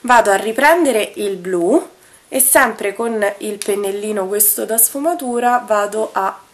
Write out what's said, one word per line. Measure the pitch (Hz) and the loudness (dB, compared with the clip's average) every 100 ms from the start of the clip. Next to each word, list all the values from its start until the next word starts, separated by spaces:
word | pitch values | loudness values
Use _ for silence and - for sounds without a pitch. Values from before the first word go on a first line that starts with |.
vado | 247 240 220 | 6 4 6
a | 392 | 2
riprendere | 294 - 294 339 294 220 - - | 0 2 4 6 4 2 -2 -4
il | 208 190 | -6 -4
blu | 180 180 170 311 - _ - - _ | -4 -2 2 2 0 _ -20 -20 _
e | 269 | -2
sempre | - 302 254 220 208 | 2 4 2 0 -6
con | 196 233 220 202 202 | -4 -4 -2 -4 -4
il | 208 202 | -10 -8
pennellino | - 202 196 202 214 208 190 | -4 -4 -4 -6 -4 -4 -4
questo | 208 208 - | 0 0 -2
da | 214 226 | -2 -2
sfumatura | - 277 311 339 254 240 240 240 220 | -2 0 -2 -2 -4 -2 0 0 0
vado | 214 208 214 220 | 0 0 -4 -4
a | 202 190 - - | -2 -4 -6 -20